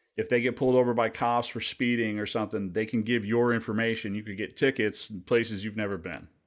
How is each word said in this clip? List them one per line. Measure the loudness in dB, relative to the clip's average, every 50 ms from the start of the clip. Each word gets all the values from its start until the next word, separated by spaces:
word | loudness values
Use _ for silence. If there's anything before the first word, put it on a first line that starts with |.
| _ _ _
if | -6 0 2
they | 2 2
get | 2 0 0
pulled | 2 2 4 6
over | 6 4 4 4
by | 2 2 0
cops | 0 0 0 2 2 2 0 -2
for | -4 -4
speeding | -4 -4 -2 -2 0 0 2 2 0 0 -2 -2
or | -4
something, | -2 -2 -2 -2 -2 -2 -4 -4 -2
they | -2 -2 -2
can | 0 -2 -2
give | 0 2 0 0 0
your | 2 2 2 4 4 2
information. | 0 0 -2 0 0 2 0 0 -2 -4 -4 -6
You | -6
could | -6 -8 -6
get | -6 -8 -6 -2
tickets | 2 2 2 4 2 0 0 0 -4 -6 -8
in | -8 -12
places | -2 2 2 2 2 0 -4 -6 -6
you've | -6 -4
never | -4 -2 -2 -4
been, | -4 -6 -8 -10 -10 -12 -18 _ _ _